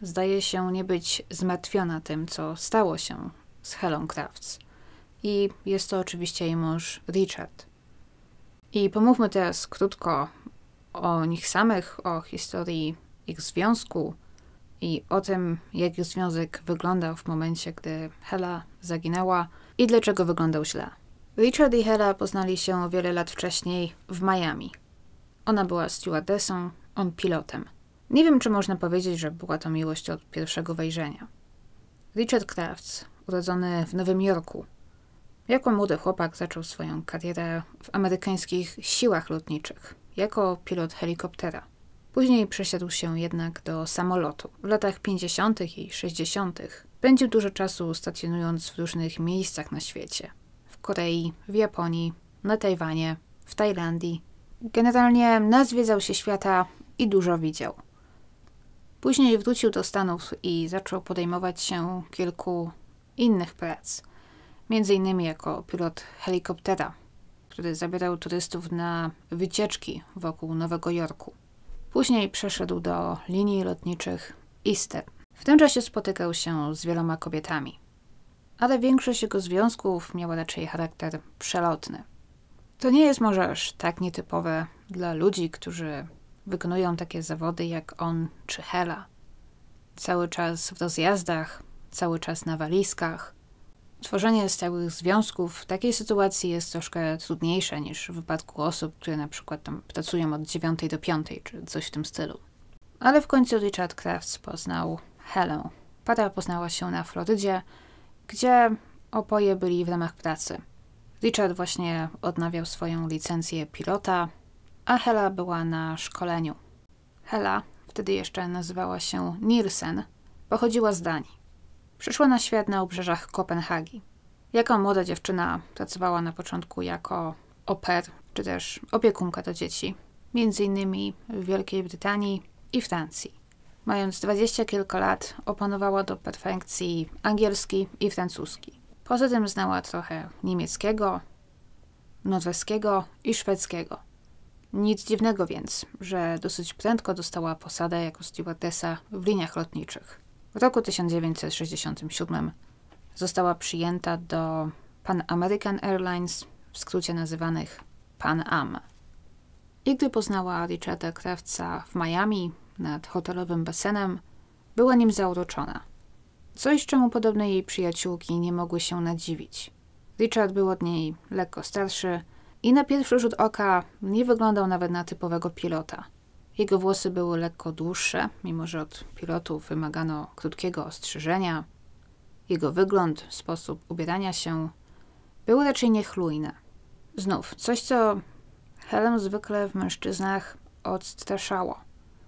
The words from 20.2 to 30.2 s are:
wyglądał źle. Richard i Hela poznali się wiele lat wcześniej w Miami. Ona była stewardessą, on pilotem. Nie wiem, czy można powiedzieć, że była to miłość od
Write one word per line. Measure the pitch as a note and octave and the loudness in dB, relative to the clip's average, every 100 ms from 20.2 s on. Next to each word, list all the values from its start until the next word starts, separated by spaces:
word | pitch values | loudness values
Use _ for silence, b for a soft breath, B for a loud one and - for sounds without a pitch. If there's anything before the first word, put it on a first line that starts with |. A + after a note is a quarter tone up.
wyglądał | E3+ E3+ D#3+ D#3 | 4 4 2 2
źle. | D#3+ - - - - - - - | -2 -4 -8 -12 -20 -20 -4 4
Richard | A#3+ D4+ C#4 | 6 8 6
i | A#3+ | 6
Hela | A3 G#3+ G3+ | 4 4 4
poznali | G3 G3 G3 F#3 F3+ | 2 0 0 0 0
się | - F3+ F3 | 0 0 0
wiele | F3+ F3 | 0 0
lat | F3 E3+ | 0 -2
wcześniej | - F3+ - F3+ F3+ E3+ - - | -4 -4 -2 -2 -2 -4 -6 -10
w | F3+ | -2
Miami. | F#3+ F#3 D#3+ - - - - - - - - - - | 0 2 0 -4 -8 -14 -20 -20 -20 -20 -20 -6 0
Ona | G#3 | 2
była | F3+ F3 D#3+ | 2 0 -2
stewardessą, | - F3+ D#3 F3 G3+ - F#3 F3 - - | -4 -2 -2 0 0 0 -2 -6 -10 -10
on | - F#3 | -4 -2
pilotem. | E3+ F#3 D#3+ - - - - - _ - | 0 0 0 -4 -10 -12 -18 -20 _ 2
Nie | C4+ | 6
wiem, | E4 C4 | 8 8
czy | A3+ | 6
można | G3+ F#3+ F#3 | 2 2 0
powiedzieć, | E3+ F3+ F#3 E3 | 0 0 0 -2
że | D#3 | -4
była | E3+ F3+ D#3 | -6 -6 -4
to | D#3+ | -2
miłość | D#3+ D#3+ D#3+ - | -2 -2 -4 -6
od | D#3+ | -8